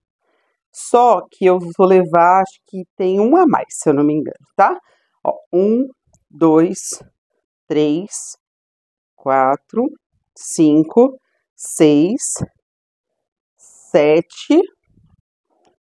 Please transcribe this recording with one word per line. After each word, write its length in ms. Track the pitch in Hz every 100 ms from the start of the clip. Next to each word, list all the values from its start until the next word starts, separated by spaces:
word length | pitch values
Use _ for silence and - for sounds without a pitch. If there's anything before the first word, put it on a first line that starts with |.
| _ _ _ _ _ _ _
Só 480 | - - 240 247 185 -
que 140 | _
eu 140 | 185 180 170 170
vou 100 | 185
levar, 540 | 190 170 170 170 185
acho 200 | 190 - _
que 180 | 190 180 -
tem 240 | 185 190
um 160 | 220 339
a 100 | 339
mais, 200 | 156 -
se 200 | - -
eu 40 |
não 100 | 139
me 100 | 147
engano, 320 | 151 - - _ -
tá? 220 | 202 359 - _ _ _
Ó, 140 | - - _
um, 360 | 175 202 233 262 - _ _ _
dois, 720 | 147 160 156 175 190 - - - _ _ _ _ _ _
três, 680 | 151 151 151 208 - - - _ _ _ _ _ _ _
quatro, 680 | _ 135 135 131 143 _ 220 269 - _ _ _ _
cinco, 800 | - - 156 151 156 - 262 262 _ _ _
seis, 800 | _ - - 156 147 170 254 - - - _ _ _ _ _ _ _ _ _ _ _
sete, 1000 | _ _ _ 170 147 156 - - - 302 370 _ _ _ _ _ _ _ _ _ _ _ _